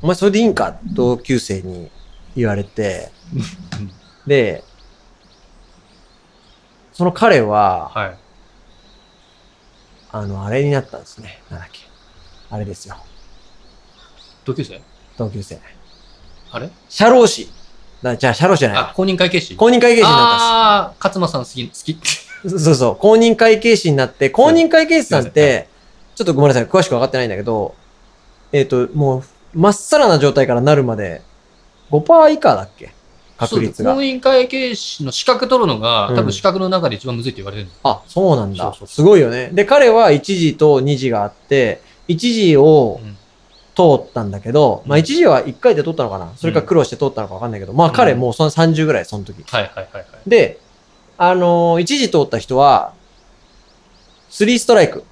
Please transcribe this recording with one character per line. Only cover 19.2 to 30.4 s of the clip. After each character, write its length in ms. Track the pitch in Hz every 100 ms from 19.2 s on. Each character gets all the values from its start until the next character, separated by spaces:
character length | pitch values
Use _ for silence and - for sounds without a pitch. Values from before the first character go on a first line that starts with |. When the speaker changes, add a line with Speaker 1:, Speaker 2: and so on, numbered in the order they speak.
| 180
Speaker 2:
計 100 | 175
士？ 140 | - -
Speaker 1:
公 100 | 226
認 160 | 247
会 140 | 240 233
計 0 |
士 0 |
に 80 |
な 20 | 214
っ 0 |
た 80 |
ん 0 |
で 0 |
す。 0 |
Speaker 2:
あ 800 | 240 240 233 233 226 220 208 180 -
ー、 40 |
勝 160 | 196 190
間 80 | 170
さ 120 | 156
ん 40 |
好 60 | 120
き、 180 | 127 120
好 60 |
き。 540 | - - 160 - - - - 196
Speaker 1:
そ 240 | 185 156
う 40 | 143
そ 160 | 123
う。 40 | 98
公 180 | 208
認 220 | 220 233 226
会 240 | 226 220
計 160 | 233 226
士 140 | 175
に 80 | 143
な 80 | 131
っ 80 |
て、 160 | - 135
公 200 | 135 277
認 200 | 330 330
会 180 | 320 320
計 140 | 330
士 60 | 254
さ 100 | 160
ん 40 | 120
っ 60 |
て、 0 |
Speaker 2:
す 20 |
い 0 |
ま 0 |
せ 80 | -
ん。 140 | 147 123
は 60 |
い。 60 | - _ _ _ _ -
Speaker 1:
ち 60 |
ょ 20 |
っ 20 | 190
と 60 | 139
ご 60 |
め 60 | 147
ん 20 |
な 40 |
さ 80 | 127
い。 60 | 113
詳 140 | 190
し 40 | 175
く 40 |
分 80 | 123
か 60 | 127
っ 40 |
て 60 | 131
な 60 |
い 40 | 120
ん 20 |
だ 40 | 98
け 60 |
ど、 320 | 104 110 95 - _ _ _ _ _ _ _
え 100 | 143
っ 60 | 139
と、 200 | 127 123
も 240 | 151 143 131
う、 60 | 135 _ _
ま 180 | 165 185
っ 20 |
さ 240 | 202 - 302
ら 100 | 262
な 120 | 160
状 140 | 143
態 120 | 139